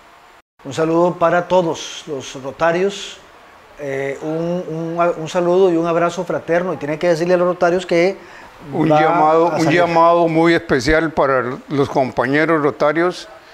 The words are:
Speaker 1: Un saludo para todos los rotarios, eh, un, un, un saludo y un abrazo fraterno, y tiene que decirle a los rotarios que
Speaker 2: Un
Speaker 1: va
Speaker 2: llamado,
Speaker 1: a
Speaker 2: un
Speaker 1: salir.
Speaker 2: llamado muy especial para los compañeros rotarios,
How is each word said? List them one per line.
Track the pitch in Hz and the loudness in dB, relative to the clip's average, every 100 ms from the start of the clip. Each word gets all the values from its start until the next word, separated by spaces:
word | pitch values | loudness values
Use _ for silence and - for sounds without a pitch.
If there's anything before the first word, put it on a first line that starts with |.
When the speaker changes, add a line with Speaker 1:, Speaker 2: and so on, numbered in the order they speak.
| - - - - _ _ | -20 -20 -20 -20 _ _
Speaker 1:
Un | 143 | -10
saludo | 123 160 165 175 | -4 0 2 0
para | 170 165 175 175 | 2 0 0 0
todos | 185 165 143 - - - | 0 0 -4 -10 -14 -12
los | 139 120 139 | -12 -12 -14
rotarios, | 135 127 165 170 196 196 - - - - - - - - | -12 -2 0 0 -2 -4 -14 -18 -20 -20 -20 -20 -20 -14
eh, | 143 135 139 139 | -8 -6 -6 -6
un, | 156 160 170 180 175 | -6 -6 -4 -6 -6
un, | 160 165 170 170 170 | -8 -6 -2 -2 -2
un | 156 | -4
saludo | 180 175 180 190 | -2 0 4 4
y | 165 | 2
un | 170 | 0
abrazo | 165 170 175 | 0 0 -2
fraterno, | 180 156 - 170 185 | -6 -6 -2 -2 -2
y | 147 | -6
tiene | 143 156 | -6 -2
que | 175 | 0
decirle | 160 175 | 0 2
a | 180 | 2
los | 180 | 2
rotarios | 175 175 185 | 2 0 0
que | 180 170 180 190 - - - - 151 | 0 0 0 -2 -12 -20 -20 -20 -8
Speaker 2:
Un | 139 156 | -2 2
Speaker 1:
va | 151 | 4
Speaker 2:
llamado, | 160 165 156 165 165 | 4 2 4 4 2
Speaker 1:
a | 156 | 2
Speaker 2:
un | |
Speaker 1:
salir. | 160 170 | 2 2
Speaker 2:
llamado | 170 170 170 170 170 | 2 4 4 4 2
muy | 160 165 | 4 4
especial | 170 170 143 120 156 160 | 2 2 -2 2 0 0
para | 175 139 131 120 135 - | 0 0 2 -2 -6 -6
los | 139 139 | -2 0
compañeros | 156 123 123 123 143 160 160 | 0 -2 -2 0 0 2 2
rotarios, | 143 - 151 156 175 175 - - - | 0 0 0 2 -2 -4 -14 -20 -20